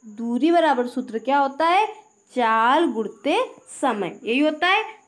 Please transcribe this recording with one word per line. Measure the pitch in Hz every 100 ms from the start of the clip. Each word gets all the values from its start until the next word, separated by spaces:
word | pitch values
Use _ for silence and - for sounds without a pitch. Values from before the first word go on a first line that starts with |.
दूरी | 226 208 233 240 302
बराबर | 339 320 254 247
सूत्र | 254 254 220
क्या | 220 277
होता | 277 269 330
है? | 359 427 - - _ _
चाल | 247 226 226 233 285 339
गुणते | 220 208 - 277 381 508 - -
समय, | - 277 214 180 -
यही | 196 247
होता | 302 302 349
है। | 403 440 -